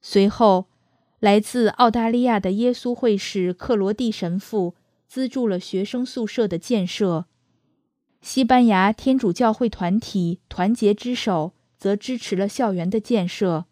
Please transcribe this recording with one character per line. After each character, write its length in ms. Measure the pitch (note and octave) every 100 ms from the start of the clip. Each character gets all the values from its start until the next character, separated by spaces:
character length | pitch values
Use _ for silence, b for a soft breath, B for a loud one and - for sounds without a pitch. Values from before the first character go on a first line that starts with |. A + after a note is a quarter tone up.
随 280 | - G3+ G3
后， 400 | - A3+ F#3 F#3+ _ _ _ _ _
来 180 | G#3 G#3
自 300 | G#3+ B3 A3
澳 220 | - B3
大 180 | A#3 A3+
利 140 | A#3+
亚 180 | B3 G#3+
的 120 | F#3+
耶 200 | G3 B3
稣 220 | A#3+ B3
会 220 | A#3+ B3 G3+
士 360 | - G3+ F3+
克 240 | F3+ - A3
罗 160 | G3
蒂 180 | G#3 A#3+
神 280 | G#3 F3 F3+
父 380 | - G#3+ F3 - _ _ _
资 220 | - C4
助 200 | B3+ A#3
了 100 | F3+
学 260 | - F#3+
生 220 | G3+ B3 B3+
宿 200 | - A3
舍 200 | - G#3+
的 100 | E3+
建 300 | - A#3 F3+
设。 400 | - G3 D#3+ F3+ _ _ _ _ _ _ _ _ _
西 220 | - -
班 240 | B3 B3+ A#3+
牙 260 | F#3+ F#3+
天 240 | A3 C4+ C4
主 160 | G#3
教 200 | F3 A#3+
会 160 | G#3+ A#3+
团 320 | - F3 G3+
体 400 | - G3 E3+ F3 _
团 260 | - F#3
结 180 | A#3+ G#3
之 220 | G#3 B3
手 380 | B3 - F3 D#3+ _ _ _
则 180 | G3
支 220 | G#3 - B3+
持 160 | -
了 140 | F#3 G3+
校 240 | - A#3
园 160 | F3+ E3+
的 100 | G#3+
建 300 | G#3 A#3 F3+
设。 380 | - F#3+ E3+ F3